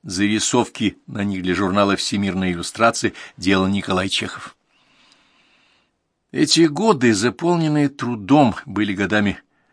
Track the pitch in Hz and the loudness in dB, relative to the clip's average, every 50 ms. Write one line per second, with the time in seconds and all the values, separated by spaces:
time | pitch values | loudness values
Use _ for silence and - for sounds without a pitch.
0 | _ - 92 90 104 104 107 107 - - - 127 117 - _ - 113 98 - _ | _ -10 -4 -2 0 0 0 0 -2 2 2 2 0 0 _ -2 -2 -2 -2 _
1 | _ - - 107 101 101 98 92 90 92 90 87 101 92 95 104 101 98 98 - | _ -14 -8 -6 -6 -4 -4 -4 -2 -4 -2 -2 -2 0 2 2 2 2 2 0
2 | - - - 101 101 98 90 95 92 92 87 85 87 - - - 113 117 113 - | -2 -4 -4 -2 -2 -2 -2 -2 -2 -2 -2 -4 -6 -10 -2 0 0 0 0 0
3 | - 104 - - - - _ - 85 92 98 95 95 92 101 101 92 - 95 92 | -4 -4 -6 -6 -20 -20 _ -4 0 2 2 4 2 2 0 -2 -2 -2 -2 -2
4 | 92 98 - - - 95 - - - - _ _ _ _ _ _ _ _ _ _ | -2 -2 -4 -6 -6 -8 -10 -14 -16 -18 _ _ _ _ _ _ _ _ _ _
5 | _ _ _ _ _ _ _ _ _ _ _ _ _ _ _ _ _ _ _ _ | _ _ _ _ _ _ _ _ _ _ _ _ _ _ _ _ _ _ _ _
6 | _ _ _ _ _ _ - - 165 139 - 160 165 156 143 156 208 226 202 135 | _ _ _ _ _ _ -2 -2 0 2 4 4 4 4 2 0 2 2 2 4
7 | 123 120 110 95 104 123 - - 165 170 175 170 165 156 151 151 147 139 143 - | 4 2 2 2 0 -2 -4 -2 0 0 0 2 2 0 2 2 0 0 -2 -6
8 | 127 120 123 110 101 92 139 151 143 117 95 - - - 95 98 107 101 98 92 | -6 -6 -6 -8 0 2 4 6 6 4 2 -2 -10 -8 -4 -2 -2 -2 0 -2
9 | 101 90 107 107 104 101 90 - _ _ _ _ _ _ | 0 0 2 2 2 0 -2 -4 _ _ _ _ _ _